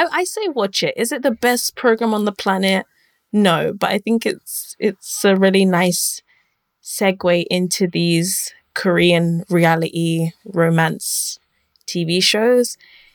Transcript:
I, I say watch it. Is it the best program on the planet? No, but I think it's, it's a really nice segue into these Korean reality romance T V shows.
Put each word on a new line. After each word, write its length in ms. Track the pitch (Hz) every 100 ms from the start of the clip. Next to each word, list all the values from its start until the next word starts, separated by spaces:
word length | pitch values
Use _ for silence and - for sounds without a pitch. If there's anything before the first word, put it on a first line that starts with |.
| 330
I, 80 | 311
I 20 | 370
say 220 | - 415
watch 340 | 269 196 -
it. 100 | 151 -
Is 140 | 233
it 80 | 294
the 100 | 269
best 440 | 226 240 247 - -
program 360 | 247 226 233
on 120 | 214 208
the 80 |
planet? 520 | 196 202 190 190 190 - _ _ _ _
No, 400 | 214 196 165 156
but 160 | 196 180
I 80 | 196
think 260 | 214 226 220
it's, 500 | - - - - -
it's 440 | 208 190 - -
a 120 | 202 190
really 300 | 190 190 190
nice 560 | 180 180 175 - - _ _ _ _ _ _
segue 640 | - - 196 190 180 175 -
into 380 | 180 180 - 185
these 680 | 170 170 170 180 190 - - _
Korean 680 | - 190 175 175 170 170 170 -
reality 840 | 175 165 165 165 165 170 165 165 - -
romance 960 | 190 165 165 160 156 - - - - _ _ _ _ -
T 180 | 175
V 160 | 165 175
shows. 560 | 185 214 226 247 240 - _ _ _